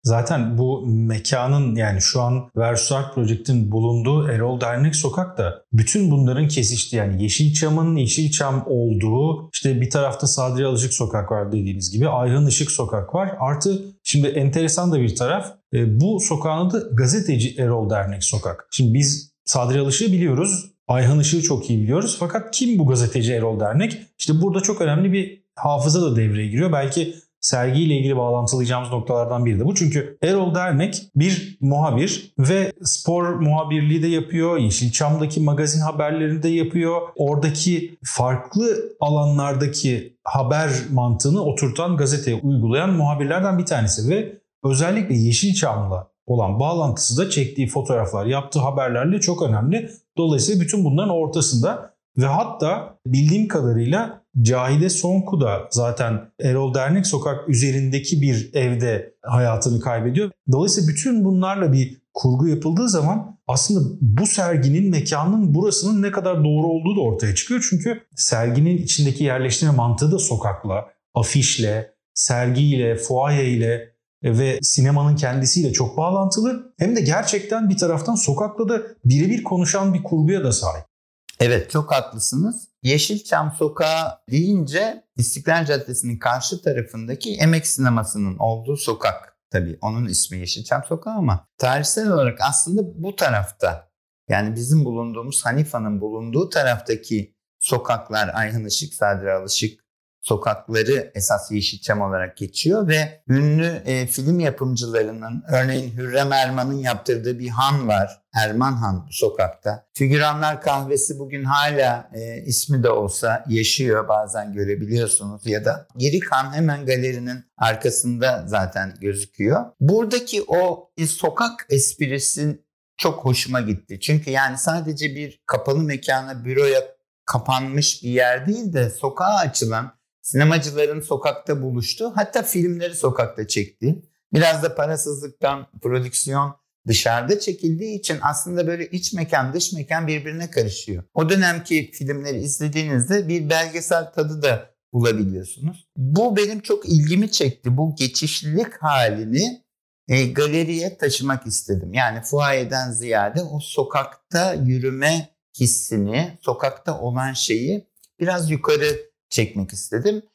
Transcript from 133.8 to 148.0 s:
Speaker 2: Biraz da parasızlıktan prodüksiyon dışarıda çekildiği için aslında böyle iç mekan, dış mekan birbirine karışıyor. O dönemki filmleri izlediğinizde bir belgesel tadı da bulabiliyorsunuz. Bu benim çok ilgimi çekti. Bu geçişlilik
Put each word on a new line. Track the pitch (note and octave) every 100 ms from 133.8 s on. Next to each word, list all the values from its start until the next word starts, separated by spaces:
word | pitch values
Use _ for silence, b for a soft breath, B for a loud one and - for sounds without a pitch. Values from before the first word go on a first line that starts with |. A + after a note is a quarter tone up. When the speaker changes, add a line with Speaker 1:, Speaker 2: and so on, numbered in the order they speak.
| B2 F#3 b b _
Speaker 2:
Biraz | D#3+ D#3 D#3
da | D#3+
parasızlıktan | E3 D3 D3+ D3 C#3 C#3+ _ C#3 C#3 - -
prodüksiyon | A#2+ B2+ B2 - - C3+ C#3+ - _ _ -
dışarıda | - A#2+ A#2 B2 G#3
çekildiği | G#3 F3+ E3 E3 A3 G#3
için | - D#3
aslında | C#3+ D3 F3 F3 E3
böyle | E3+ E3
iç | F3+ -
mekan, | F#3 D#3+ D3 C3
dış | D#3+ -
mekan | E3+ C#3 D#3+ D#3
birbirine | D3+ D3+ D#3+ E3+
karışıyor. | C3 A2 F#2 - F#2 -
O | - D#3+
dönemki | G3 F3+ E3+ E3 D#3+ D3+
filmleri | - C#3 C#3+ C#3+ B2+
izlediğinizde | C#3 - D3+ D3+ D#3 C3 B2 G3+ E3
bir | E3+ D3
belgesel | D#3+ E3 E3 E3 E3+ E3
tadı | - D3+ D3+
da | C#3+ A2 - _ _
bulabiliyorsunuz. | B2 A#2 A2 F#2+ F#2+ F#2 - D3+ - _ -
Bu | C3 D#3+ A#3+ G3+
benim | G#3 G#3+
çok | - G#3 -
ilgimi | D#3+ D3+ F3 G#3+
çekti. | - C#3+ - B2 B2+
Bu | D#3+
geçişlilik | D3+